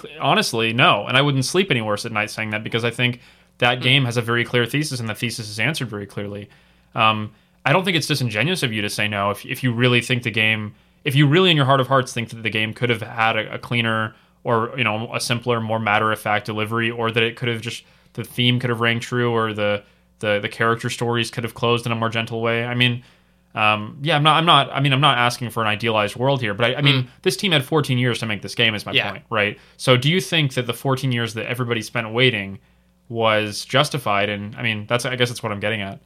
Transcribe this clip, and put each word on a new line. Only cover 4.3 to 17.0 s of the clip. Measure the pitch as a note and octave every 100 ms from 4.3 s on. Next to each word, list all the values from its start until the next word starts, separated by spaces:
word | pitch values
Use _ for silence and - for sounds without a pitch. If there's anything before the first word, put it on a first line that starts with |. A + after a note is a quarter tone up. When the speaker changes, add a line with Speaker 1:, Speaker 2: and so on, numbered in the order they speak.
| A#2+
Speaker 1:
clear | A2+ B2 A#2
thesis, | C#3+ D3+ A#2+
and | A2+
the | G#2
thesis | A#2+ - G#2+
is | G#2+
answered | A#2+ - A#2
very | G#2 G2+
clearly. | G#2+ G#2 G#2 G2+ _ _ _ _
Um, | A#2+ A2 G#2+ G#2+ - _ _ C3
I |
don't | F3+ F#3
think | E3
it's | -
disingenuous | D3 B2 G#2+ D3+ F#3
of | B2
you | A2
to | G#2
say | A2+ G#2
no | G#2 G2+
if, | G2 -
if | -
you | B2+
really | A#2 B2 B2
think | A#2+ B2
the | A#2
game, | A2 A2 G#2+ G#2 - _ _ D3
if | C3+
you | C#3+
really | E3 F#3
in | D3+
your | C3
heart | C3+
of | B2+
hearts | C3+ B2
think | A#2 A2+
that | A2+
the | A2
game | A2 A2
could | - A#2+
have | A2
had | A2+ A#2+ A2+ A2
a, | G2+ A2+
a |
cleaner | - A#2+ A2+ A2 A2 - _ _
or, | B2 A#2 A#2 C3+
you |
know, | A2 G#2+ A#2+
a | A#2+
simpler, | - A#2 B2 A#2
more | A2 A2
matter-of-fact | A2 G#2 A2 G#2+ A2 G#2 -
delivery, | G#2+ G#2+ A#2 A2+
or | A#2